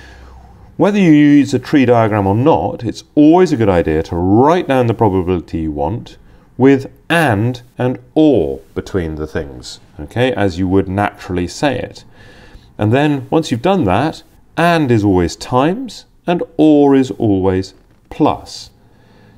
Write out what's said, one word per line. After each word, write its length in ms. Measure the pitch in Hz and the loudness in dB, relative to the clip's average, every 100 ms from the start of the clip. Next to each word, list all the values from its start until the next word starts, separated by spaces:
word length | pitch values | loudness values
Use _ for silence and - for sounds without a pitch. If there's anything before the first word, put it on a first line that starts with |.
| - - - - - - - - | -20 -20 -20 -20 -20 -20 -16 -2
Whether 200 | 180 208 | 0 2
you 140 | 180 | 4
use 420 | 147 147 143 131 | 6 6 4 2
a 60 | 127 | -2
tree 260 | - 151 120 | 0 2 4
diagram 400 | 120 110 104 95 | 4 2 0 0
or 80 | |
not, 500 | 104 143 107 87 - | 2 2 0 -2 -6
it's 200 | 113 - - | -10 -10 -4
always 380 | - 151 170 180 | 2 4 4 2
a 60 | 131 | 2
good 120 | 110 | 2
idea 320 | 90 82 78 | 2 0 -2
to 140 | 80 85 | -2 -4
write 520 | 90 104 139 180 165 | 2 4 4 2 0
down 200 | 131 120 | 0 0
the 80 | 98 | 0
probability 640 | 110 95 87 92 - 85 | 0 0 -2 -4 -4 -6
you 120 | 80 | -6
want 460 | 73 73 117 - - - - _ - | -4 -6 -6 -12 -20 -20 -20 _ 0
with 340 | 131 135 - - - | 2 2 0 -16 -4
and 540 | 170 151 101 117 127 - - | -2 0 0 -2 -6 -12 -6
and 220 | 123 127 - - | -4 -4 -4 0
or 460 | 156 120 73 67 - | 2 2 0 -6 -10
between 400 | - - 98 82 | -12 -6 -6 -6
the 140 | 76 76 | -6 -8
things, 520 | - 71 64 - - - - | -8 -10 -14 -18 -20 -20 -18
okay, 340 | 73 117 127 | -10 -4 -2
as 240 | 101 101 85 | 0 -4 -2
you 100 | 95 | 0
would 200 | 95 92 | 0 0
naturally 600 | 95 104 - - 90 87 | -2 -4 -6 -8 -6 -6
say 300 | - 147 - | -4 -4 -4
it. 260 | - - - - - - - - - - | -8 -14 -20 -20 -20 -20 -20 -20 -20 -6
And 120 | 107 | -2
then 360 | 123 151 143 120 | 0 0 -2 -2
once 220 | 160 160 | -4 -2
you've 100 | 120 | -4
done 220 | 175 196 | -2 0
that, 400 | 110 92 151 - - _ _ - | 0 -2 -2 -6 -16 _ _ -2
and 320 | 170 170 143 | 0 0 0
is 140 | 117 | 0
always 320 | 101 90 90 - | 2 2 0 -4
times 720 | - 123 147 202 262 - - _ - | -4 -2 0 -2 -8 -14 -20 _ -6
and 160 | 175 - - | -6 -6 0
or 380 | 156 147 143 135 | 4 4 4 4
is 160 | 127 | 2
always 640 | - 113 98 92 92 92 - _ _ _ | -2 -2 0 0 -2 -4 -12 _ _ _
plus. 640 | - 147 80 - - - _ _ _ _ _ _ | -2 -2 -2 -10 -20 -20 _ _ _ _ _ _